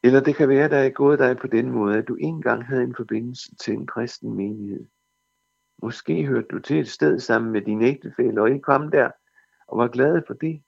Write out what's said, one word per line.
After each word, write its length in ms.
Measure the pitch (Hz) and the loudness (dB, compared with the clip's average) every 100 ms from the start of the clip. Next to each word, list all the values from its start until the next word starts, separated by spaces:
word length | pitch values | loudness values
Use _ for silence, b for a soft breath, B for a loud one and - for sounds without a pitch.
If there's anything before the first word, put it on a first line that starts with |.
Eller 180 | 123 135 | 6 6
det 120 | 135 139 | 4 2
kan 140 | 139 | 4
være, 200 | 135 147 | 4 4
der 80 | 147 | 4
er 120 | 135 | 2
gået 300 | 131 139 147 | 4 4 6
dig 180 | 127 123 | 4 2
på 100 | - | 0
den 240 | 113 127 | 0 0
måde, 260 | 120 104 107 | 0 0 0
at 100 | 110 | -2
du 80 | 123 | -4
engang 500 | 156 160 123 113 120 | -6 -4 -2 -2 -2
havde 180 | 131 | -2
en 120 | 123 123 | -2 -4
forbindelse 600 | 113 110 120 127 - _ | -6 -6 -6 -12 -18 _
til 180 | - | -6
en 140 | 110 110 | -6 -6
kristen 460 | - 120 - 113 107 | -8 -8 -8 -10 -6
menighed. 500 | 101 107 104 98 - _ _ _ _ _ _ _ _ _ | -6 -8 -10 -10 -14 _ _ _ _ _ _ _ _ _
Måske 420 | 113 - - 160 143 | -10 -8 -4 -2 0
hørte 220 | 120 110 | -2 -2
du 120 | - | -10
til 200 | - 156 | -2 -2
et 80 | - | -2
sted 320 | - 151 - | 0 0 0
sammen 320 | - 117 113 | 0 0 0
med 100 | 110 | -4
din 200 | 104 107 | -2 0
ægtefælle, 600 | 120 143 - - 123 107 | 0 0 -8 -2 -2 2
og 100 | 110 | 2
I 80 | 139 | 0
kom 320 | - 139 151 | 0 0 2
der 200 | 151 123 - _ _ _ _ _ | 0 0 -4 _ _ _ _ _
og 100 | 110 | -2
var 100 | 120 | -2
glade 360 | 123 139 165 160 | 0 0 0 -4
for 60 | |
det. 300 | - 160 156 | -8 -8 -8